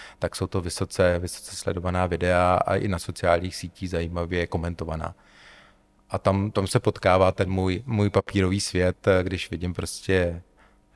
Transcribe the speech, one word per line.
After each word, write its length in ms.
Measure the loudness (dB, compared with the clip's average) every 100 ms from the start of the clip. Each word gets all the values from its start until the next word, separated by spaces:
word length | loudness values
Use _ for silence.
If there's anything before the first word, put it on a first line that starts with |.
| -18 -6
tak 180 | -6 -4
jsou 100 | -4
to 140 | -2
vysoce, 580 | -4 -4 -4 2 2 2
vysoce 380 | -4 -10 -12 -8
sledovaná 500 | -4 -4 -2 0 0
videa 540 | 0 2 4 4 4 2
a 100 | 0
i 120 | 0
na 100 | -4
sociálních 580 | -6 -2 2 2 0 -8
sítích 340 | -12 -10 -4
zajímavě 560 | -4 -4 -4 -2 -2 -2
komentovaná. 680 | -2 -4 -6 -6 -6 -6 -10 _ -20 -20 -20 -20 _ _ _ -8
A 80 | -2
tam, 320 | 2 2 0
tam 160 | 0 0
se 140 | 0
potkává 520 | 0 0 4 6 4
ten 180 | 2 0
můj, 320 | 0 0 -2 -2
můj 240 | 0 2
papírový 500 | 2 0 0 2 0
svět, 480 | -2 0 0 2 2
eh, 140 | 4
když 280 | 2 -4 -6
vidím 240 | -6 -6
prostě 680 | -6 -8 -8 0 2 2 -4 -12 _ _ _ _